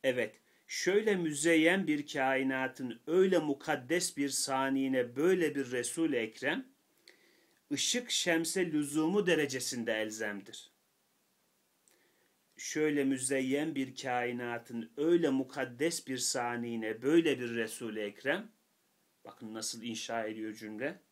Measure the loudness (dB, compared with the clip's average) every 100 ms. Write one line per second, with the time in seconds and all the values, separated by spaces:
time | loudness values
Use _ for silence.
0 | 2 0 -2 -6 _ _ _ -2 2 4
1 | 4 2 0 2 6 6 6 4 0 -2
2 | -2 0 2 2 2 0 -2 -4 -10 -8
3 | 0 4 6 4 2 -2 -2 -4 0 -2
4 | 0 -2 -2 -2 -2 0 0 0 2 0
5 | 0 2 4 4 2 0 -2 -4 -4 0
6 | 0 0 -2 -4 -4 -4 -6 _ _ _
7 | -20 _ _ _ _ _ _ -2 0 -2
8 | -2 -2 2 2 2 0 0 0 0 0
9 | 2 2 4 2 2 -2 -4 -4 -2 -2
10 | -2 -4 -6 -6 -12 -18 -20 _ _ _
11 | _ _ _ _ _ _ _ _ _ _
12 | _ _ _ _ _ -14 -6 0 2 2
13 | 2 0 0 0 0 0 -2 -2 -6 -6
14 | -2 -2 -2 -4 -4 -6 -8 -10 -8 -2
15 | 4 4 4 2 -2 -4 -6 -2 -2 -2
16 | -6 -4 -2 0 -2 -2 -4 -4 -4 -2
17 | 4 4 4 0 -2 -2 -4 -6 -8 -6
18 | -6 -4 -2 -2 -4 _ _ _ _ _
19 | _ _ -20 -14 -10 -6 -6 -6 -8 -8
20 | -6 -4 -4 -6 -8 -10 -12 -6 -8 -8
21 | _